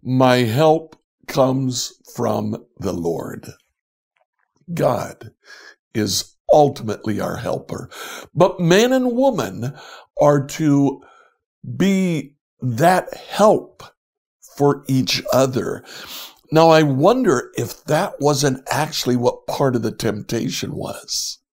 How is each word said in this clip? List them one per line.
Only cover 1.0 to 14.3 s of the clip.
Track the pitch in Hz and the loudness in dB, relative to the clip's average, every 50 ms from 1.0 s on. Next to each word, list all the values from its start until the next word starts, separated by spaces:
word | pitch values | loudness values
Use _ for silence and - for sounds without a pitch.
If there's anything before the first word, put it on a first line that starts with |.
| _ _ _ _ _ | _ _ _ _ _
comes | - - 147 131 131 131 135 135 131 123 123 - - - _ _ - - | -6 0 2 2 2 2 0 -2 -4 -4 -6 -8 -10 -12 _ _ -18 -8
from | - 117 110 107 107 107 107 104 - - _ _ _ | -6 -4 -2 -2 -2 -4 -6 -8 -10 -12 _ _ _
the | - 98 | -8 -6
Lord. | 90 90 85 85 82 - - - - - - - - _ _ _ _ _ _ _ _ _ _ _ _ _ _ _ _ _ _ _ _ _ _ - 170 | -6 -4 -4 -4 -4 -6 -8 -10 -12 -14 -16 -20 -20 _ _ _ _ _ _ _ _ _ _ _ _ _ _ _ _ _ _ _ _ _ _ -12 -6
God | 151 143 143 123 101 76 - - _ - 107 _ _ _ _ - - - - - _ _ _ _ | -2 0 0 0 -2 -6 -8 -12 _ -20 -20 _ _ _ _ -20 -20 -20 -20 -20 _ _ _ _
is | 110 107 101 92 - - - _ _ _ - | -4 -2 -2 -2 -6 -8 -10 _ _ _ 4
ultimately | - 147 147 143 - - 113 110 101 - - 110 104 95 | 6 6 6 4 2 -4 -8 -8 -8 -6 -6 -6 -4 -4
our | 95 - 87 - | -4 -6 -6 -6
helper. | - - - - - - - - - - - - - - - - - - _ | -4 -4 -6 -6 -6 -10 -12 -12 -12 -14 -16 -16 -16 -14 -16 -16 -18 -10 _
But | - 175 190 - - | 4 4 4 4 0
man | 175 165 175 196 226 247 | 2 4 6 6 6 4
and | 262 262 254 254 233 | 2 2 0 0 0
woman | 240 262 277 247 165 117 101 - - 113 131 143 - - - - - - _ _ - | 2 2 2 2 0 -4 -6 -6 -6 -8 -8 -8 -10 -18 -20 -20 -20 -20 _ _ 2
are | 147 147 147 143 131 139 | 4 4 4 4 0 -4
to | - - 160 151 143 143 139 135 - - - - _ _ _ _ _ _ _ _ _ _ - 123 120 120 | -6 -2 0 2 4 4 2 2 -2 -4 -14 -20 _ _ _ _ _ _ _ _ _ _ -16 -14 -4 0
be | 170 196 196 190 190 180 170 151 - - _ _ _ _ _ _ | 0 2 2 2 0 0 -2 -2 -6 -8 _ _ _ _ _ _
that | - 127 117 113 156 170 185 180 - - - | -6 -4 -2 2 2 4 4 2 0 -4 -14
help | - - - - - 196 220 185 - - - _ _ - - _ _ _ _ _ _ _ _ | -18 -16 -12 0 4 4 4 4 2 -2 -8 _ _ -20 -20 _ _ _ _ _ _ _ _